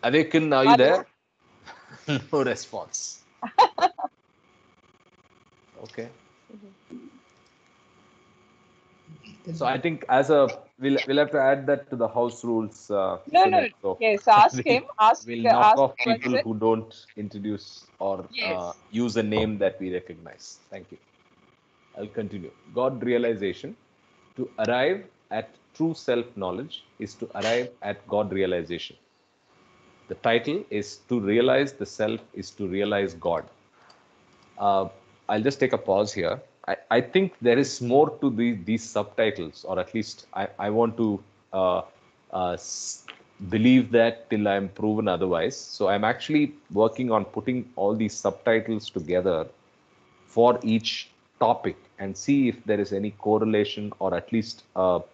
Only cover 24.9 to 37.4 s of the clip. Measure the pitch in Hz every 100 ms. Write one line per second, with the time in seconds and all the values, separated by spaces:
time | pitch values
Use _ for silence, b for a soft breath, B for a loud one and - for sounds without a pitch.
24.9 | 196 202 _ _ 107 113 _ _ - 160
25.9 | 160 - 120 120 - 92 90 151 - _
26.9 | _ 110 - 117 95 104 120 123 - 104
27.9 | 101 - 104 104 98 92 90 82 85 -
28.9 | - _ _ _ _ _ _ _ _ _
29.9 | _ _ 92 - 117 147 165 - 107 101
30.9 | - _ 123 101 110 127 131 139 135 101
31.9 | - 107 113 - - 95 - 98 95 101
32.9 | 104 98 87 85 82 - _ _ b b
33.9 | b b _ _ _ _ - 101 98 92
34.9 | - _ _ - 107 117 135 127 127 -
35.9 | 98 107 - 85 117 - _ - 87 -
36.9 | 117 127 190 190 -